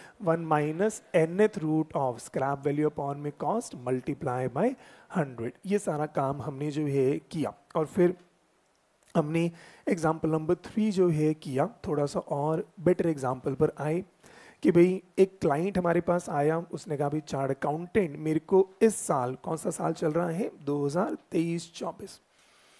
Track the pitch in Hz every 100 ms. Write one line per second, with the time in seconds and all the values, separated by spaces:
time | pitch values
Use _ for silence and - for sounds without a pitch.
0 | - - 185 165 160 151 151 160 214 -
1 | - 175 165 180 214 208 156 156 156 -
2 | 131 113 - 151 135 139 143 147 151 151
3 | 143 143 147 - 151 220 - - 123 127
4 | 143 143 131 123 127 123 233 262 - -
5 | - 185 139 117 113 - 185 202 202 151
6 | 151 - 135 143 127 135 151 143 151 139
7 | 131 156 - 165 113 - _ 165 151 -
8 | 175 180 _ _ _ _ _ _ _ _
9 | _ 175 151 165 170 170 - - - 180
10 | 156 160 160 156 156 180 - 214 214 185
11 | 180 151 156 156 147 131 165 - 196 147
12 | 143 190 - 143 147 160 - - 160 180
13 | 170 147 127 131 - 131 151 - 147 170
14 | - _ - - - _ 302 170 180 185
15 | - - 190 - 170 143 190 185 175 170
16 | 170 175 - 147 147 160 180 151 - 143
17 | 143 151 - 139 135 135 143 156 175 226
18 | 170 147 156 156 - 190 190 - 226 -
19 | - 147 123 127 170 160 196 - 165 160
20 | 160 160 175 165 277 - 143 147 143 165
21 | 247 - _ 175 170 170 - - 190 -
22 | 101 - _ _ _ _ _